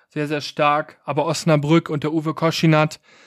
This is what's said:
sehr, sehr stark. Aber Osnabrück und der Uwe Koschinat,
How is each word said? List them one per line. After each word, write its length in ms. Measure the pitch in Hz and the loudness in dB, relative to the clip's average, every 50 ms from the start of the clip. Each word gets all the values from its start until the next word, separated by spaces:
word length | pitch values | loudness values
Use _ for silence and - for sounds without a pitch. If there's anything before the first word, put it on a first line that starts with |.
| _ _ | _ _
sehr, 160 | - 151 151 | -8 -6 -4
sehr 140 | 143 156 147 | -4 -4 -6
stark. 580 | 139 - - - 151 147 147 151 151 - - _ _ | -6 -6 -4 0 0 2 2 0 -2 -4 -10 _ _
Aber 220 | - 139 151 147 | -6 -4 -2 -2
Osnabrück 640 | 165 156 - - 170 156 147 143 147 160 165 160 - | -2 -4 -2 0 2 2 2 4 4 2 2 2 0
und 120 | 160 143 135 | -4 -4 -4
der 120 | 156 156 | -4 -4
Uwe 180 | 160 151 160 151 | -4 -4 -4 -4
Koschinat, 680 | - 165 165 156 - - 165 156 151 156 160 - - _ _ _ - _ | -2 -2 -2 0 2 2 4 4 4 4 2 -2 -8 _ _ _ -20 _